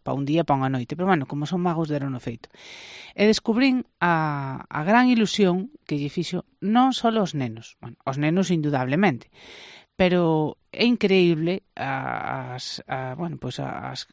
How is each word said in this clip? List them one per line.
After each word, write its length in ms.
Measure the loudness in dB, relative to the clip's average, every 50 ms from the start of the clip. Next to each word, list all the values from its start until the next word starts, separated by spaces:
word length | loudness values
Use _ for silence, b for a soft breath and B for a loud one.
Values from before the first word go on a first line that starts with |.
| -6
pa 80 | -4
un 160 | -4 -2 -2 0
día, 160 | 0 0 2
pa 160 | 2 0 0
unha 80 | 2 0
noite. 320 | -2 -2 -4 -6 -6 -2
Pero, 80 | 0 2
bueno, 160 | 2 0 0
como 240 | -4 -6 -6 -4 -4
son 160 | -2 -2 -2
magos, 240 | -2 0 -2 -2 -2
deron 240 | -2 -4 -4 -4
o 80 | -6 -6
feito. 320 | -8 -10 -10 -10 -16 -20 B B B B B B B B B B B B B
E 80 | 2 4 4
descubrín 560 | 4 2 2 0 2 4 4 4 2 2 -2 -6 _ _ 2
a, 640 | 2 4 2 2 0 -2 -4 -4 -6 -8 -8 -12 -8
a 140 | -6 -4 2
gran 240 | 4 4 6 6 6
ilusión 640 | 4 4 2 0 2 2 4 4 4 0 -2 -6 -10 -18 _ -6
que 80 | -4
lle 160 | -4 -4 -4
fixo 320 | -4 -4 -4 -4 -4 -6 -8 _ _ _
non 320 | -4 0 2 4 4 2
só 240 | 0 0 0 0 0
aos 160 | 2 -2 -2
nenos, 480 | -2 -4 -4 -4 -6 -10 -16 -20 -20 _
bueno, 160 | -18 -18 -18 _ _
aos 160 | -6 -4 0
nenos 320 | 0 2 2 2 2 2
indudablemente, 800 | 0 0 0 0 0 0 0 0 2 2 2 2 2 0 -8 _ B B B B B B B B B B B B _
pero 600 | 0 2 4 4 4 4 4 2 2 0 -2 -4 -8 _ _
é 140 | -4 0 2
increíble 760 | 2 2 2 2 4 4 6 6 4 4 2 0 -2 -2 -4 -6 _ _
a, 800 | -8 -6 -6 -6 -6 -4 -4 -6 -6 -6 -6 -6 -8 -8 -10 -10
as, 280 | -10 -10 -10 -12 -12 -10 -8
a, 280 | -8 -6 -6 -8 -8 -8
bueno, 180 | -6 -8 -8 -8
pois 160 | -8 -8 -8 -6
a, 320 | -8 -8 -8 -8 -10 -10
as 140 | -10 -10 -12 -14